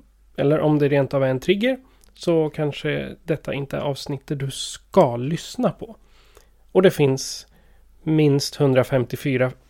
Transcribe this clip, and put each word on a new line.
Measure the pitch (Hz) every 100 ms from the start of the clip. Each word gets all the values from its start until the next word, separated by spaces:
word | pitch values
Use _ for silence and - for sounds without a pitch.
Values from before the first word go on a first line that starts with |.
| _ _ _ -
eller | 143 151
om | 156 151
det | 143
rent | 143 135
av | 139
är | 131
en | 131
trigger, | - 202 240 262 - _ -
så | _ - 165 156
kanske | - 151 - 151 143 135 -
detta | - 151 -
inte | 135 139 143
är |
avsnittet | 135 135 - 139 - 147
du | 135
ska | - - - _ 196 147 120
lyssna | 131 165 - - 226
på. | - - 214 _ _ _ - _ _ _
Och | -
det | 185
finns | - 139 135 - - - _ _ _ _ _
minst | 156 156 151 139 - -
hundrafemtiofyra | 143 131 120 135 120 127 147 127 127 -